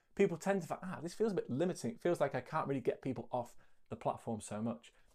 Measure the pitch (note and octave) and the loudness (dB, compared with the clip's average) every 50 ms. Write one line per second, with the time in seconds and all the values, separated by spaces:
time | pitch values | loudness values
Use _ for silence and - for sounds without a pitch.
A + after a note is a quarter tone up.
0 | _ _ - - G3+ F#3 E3+ D#3 - F#3+ G3+ G3 E3+ - - - - F#3 E3+ B2 | _ _ 2 4 4 4 4 0 0 0 0 0 0 -2 -6 -6 -6 -6 -6 -6
1 | C#3 F3 - - G#3+ A#3 F#3+ - - - B2 C3+ E3+ F#3+ E3 - - A#2+ A#2 - | -6 -6 -2 0 2 2 2 0 0 0 2 2 2 2 0 0 -2 -4 -4 0
2 | - F3 F3 - D3+ C#3 - B2+ - - - D#3 - - C#3+ C3+ - - - - | 2 2 4 4 4 2 2 0 -2 0 -2 0 0 2 0 0 2 0 0 0
3 | - C3+ B2+ - - - - B2 A2+ - - - - - - - - - - - | 0 -4 -4 -4 -4 -2 -2 -2 -2 -4 -8 -18 -20 -20 -20 -20 -12 -12 -8 -4
4 | - C#3+ - - - - A#2 A2 - - G#2 G#2 A2+ A#2 A#2 - - - _ - | -2 -2 -2 -2 -2 -4 -4 -4 -4 -6 -4 -2 -2 -2 -2 -4 -8 -20 _ -20
5 | - - - | -20 -20 -20